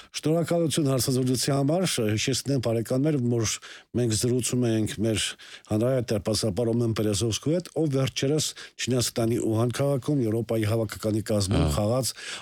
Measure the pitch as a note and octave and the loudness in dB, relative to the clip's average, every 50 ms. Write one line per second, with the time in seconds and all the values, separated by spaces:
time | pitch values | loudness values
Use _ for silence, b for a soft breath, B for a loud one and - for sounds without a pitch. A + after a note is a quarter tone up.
0 | B B - - - D3+ D#3+ E3+ E3 - E3+ E3+ E3+ D3+ - F3 D3+ C3+ C3+ B2+ | B B -12 -4 0 2 2 2 2 2 2 2 2 2 2 2 2 2 2 2
1 | A#2 - B2+ B2+ C3 B2+ C3 A#2 - D3 C#3 C#3 C#3 C#3 D#3+ F#3 F#3+ - - C3 | 2 0 0 2 2 2 0 0 0 0 2 2 2 2 2 2 2 0 0 0
2 | A2+ G#2+ A2 G#2 - C3+ B2+ - - C3 C#3+ C3 A2 A#2+ A2+ A#2 A2 - B2+ C3 | 0 0 0 0 0 0 -2 -2 -2 0 0 0 0 0 0 0 0 0 0 0
3 | C#3 D#3 D3+ C3+ A#2+ A#2+ A#2+ A#2 A2 G2 - - B B B B B B - A#2 | 2 2 2 2 2 2 2 2 0 0 -2 -6 B B B B B B -2 0
4 | B2 A#2 G#2+ G#2 - B2 B2 B2+ A#2 - - B2 B2 A#2 A2+ A2 G#2+ G2+ - - | 0 0 0 0 2 2 0 0 0 0 0 0 2 2 2 2 0 -2 -2 -2
5 | G#2 A2+ A2 G2 - - - B B B B B B - G#2+ G#2+ A#2 B2+ C3+ B2+ | -2 0 0 0 -2 -4 -6 B B B B B B -2 0 0 2 2 0 0
6 | A#2 - A#2 G#2 - A2+ G#2+ G2 - A2 F2 A#2+ A#2+ A2+ A2+ A#2+ A#2+ A2+ G#2+ A#2 | 0 0 -2 -2 -2 -2 -2 0 0 -2 0 0 0 0 2 2 0 0 0 0
7 | G#2+ G#2+ G#2 F2 A#2 A2+ G#2 - - C#3+ D#3+ F3+ - - - - E3 D3+ C3 C3+ | 0 0 0 0 0 -2 -2 -2 0 0 0 0 -2 -4 -4 -2 -2 0 0 0
8 | C3 B2 - - C#3 C3+ D3+ D#3 - - B B B B B - - A#2 B2+ B2 | 0 -2 -2 -2 0 0 0 0 0 -2 B B B B B -8 -4 0 0 0
9 | A#2+ - - A#2+ A2+ A2+ A#2+ - - A2 A2 A2 A#2+ B2 A#2 - C#3 C#3+ C#3+ C3+ | 0 0 0 0 0 0 0 0 0 0 2 2 0 0 0 0 0 0 0 0
10 | - - D3+ C#3 A#2 A2 G#2+ A#2 A2 - A2+ A2+ G#2+ G#2 A2+ A2+ A2+ G2+ - - | 0 0 0 0 0 0 0 -2 -2 0 0 0 0 0 0 0 0 -2 -4 -4
11 | - A2 G#2 A2 G#2 - A2 G#2 F#2+ F#2 F#2+ E2 E2 D#2 D2 G#2+ G#2 G#2+ A#2+ C3 | -2 -2 -2 -2 0 0 0 0 0 2 2 2 2 2 2 2 0 2 0 0
12 | C3+ - B B B B B B | 0 -2 B B B B B B